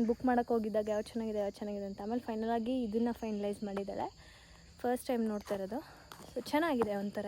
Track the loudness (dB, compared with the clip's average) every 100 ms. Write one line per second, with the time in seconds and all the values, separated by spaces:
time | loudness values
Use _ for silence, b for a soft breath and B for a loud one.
0 | 2 4 4 4 4 2 2 0 2 0
1 | -2 -4 -2 0 -2 -2 -6 -4 -6 -6
2 | -2 -2 -2 -2 0 0 2 0 2 2
3 | 2 0 -2 -2 -2 -2 -4 -4 -4 -4
4 | -4 -6 B B B B B -4 0 0
5 | 2 0 2 0 -2 -4 -2 -4 -8 B
6 | B -16 -10 -8 0 2 4 4 2 2
7 | -2 -2